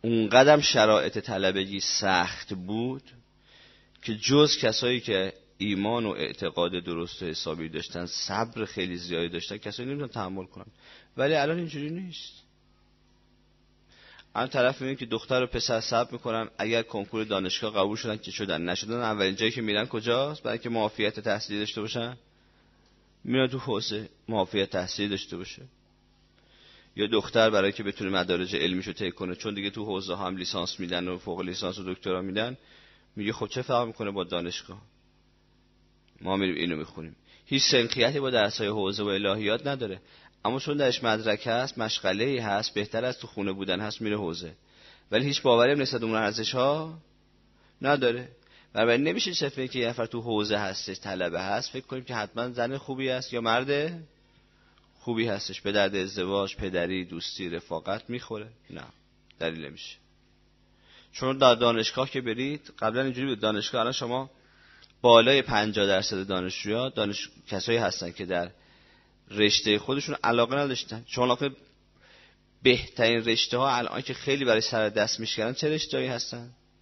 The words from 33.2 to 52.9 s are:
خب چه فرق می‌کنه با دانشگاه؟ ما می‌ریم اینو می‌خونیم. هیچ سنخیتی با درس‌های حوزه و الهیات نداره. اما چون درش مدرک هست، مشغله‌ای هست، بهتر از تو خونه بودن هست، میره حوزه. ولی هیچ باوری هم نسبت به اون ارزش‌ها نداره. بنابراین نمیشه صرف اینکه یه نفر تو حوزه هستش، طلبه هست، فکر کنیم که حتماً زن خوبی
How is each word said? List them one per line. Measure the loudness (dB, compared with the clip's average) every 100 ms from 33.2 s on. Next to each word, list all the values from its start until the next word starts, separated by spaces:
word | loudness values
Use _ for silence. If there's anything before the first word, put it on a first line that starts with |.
| -4
خب | -4 -6
چه | -6
فرق | -2 -2 -2
می‌کنه | -4 -6
با | -4
دانشگاه؟ | -4 -4 -4 -8 -12 -20 -20 _ _ _ _ _ _ _ _ _ _ _ _ _
ما | -4 0
می‌ریم | 0 0
اینو | -2 -2
می‌خونیم. | -6 -12 -14 -16 _ -20 -4
هیچ | 0 4
سنخیتی | 4 4 2 2 2
با | 0
درس‌های | 2 2 0 -2
حوزه | 0 -2 -2
و | -2
الهیات | 0 0 0 0 -2 -2
نداره. | -6 -6 -8 -16 -20 -20 _ -4
اما | -2
چون | -2 0
درش | 2 2
مدرک | 0 0 0 0 0
هست، | 0 -2 -4
مشغله‌ای | -4 -2 0 0 0 0
هست، | 0 0 0
بهتر | -4 -2 -2 -2
از | -4
تو | -10
خونه | -6 -4
بودن | -4 -2 -2
هست، | -4 -4
میره | -2 -2
حوزه. | -2 -6 -10 -16 _ -20 -20 -20 _
ولی | 0 2
هیچ | 2
باوری | 6 6 6
هم | 4
نسبت | 0 -2
به | 0
اون | 0
ارزش‌ها | 0 -2 -4 0 2 0 -4 -12 _ _ _ _ _ _ _ _
نداره. | 2 4 4 0 -6 -18 _ -20 _
بنابراین | 2 4 4
نمیشه | 2 0 -2
صرف | -2 -2 -4
اینکه | -6 -2
یه | -2
نفر | -2 -4
تو | -4
حوزه | 0 0 2 0
هستش، | 0 -6 -8 -10
طلبه | -6 -2 -2 -2
هست، | -2 -2 -4
فکر | -10 -8
کنیم | -10
که | -6 -6
حتماً | -4 -4 -6
زن | -2 -2 -4
خوبی | -8